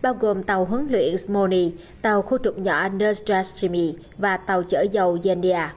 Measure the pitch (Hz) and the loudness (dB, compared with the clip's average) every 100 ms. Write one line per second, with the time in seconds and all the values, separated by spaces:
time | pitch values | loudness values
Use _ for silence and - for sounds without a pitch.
0 | 254 247 214 196 185 190 180 233 294 233 | 0 0 0 0 0 0 2 0 0 2
1 | 143 180 - 202 190 185 175 170 - - | 2 0 -2 0 2 2 2 -2 -18 -4
2 | 226 208 190 262 240 196 190 151 196 196 | 0 0 0 0 0 -2 -2 0 -2 0
3 | 208 208 - 190 185 - 185 175 165 - | 0 0 0 0 -2 -4 -2 0 -2 -4
4 | - - 202 185 - 185 180 156 196 208 | -14 -4 -2 -2 0 -2 0 0 2 2
5 | 180 175 190 175 185 175 156 | 2 2 0 2 2 0 -2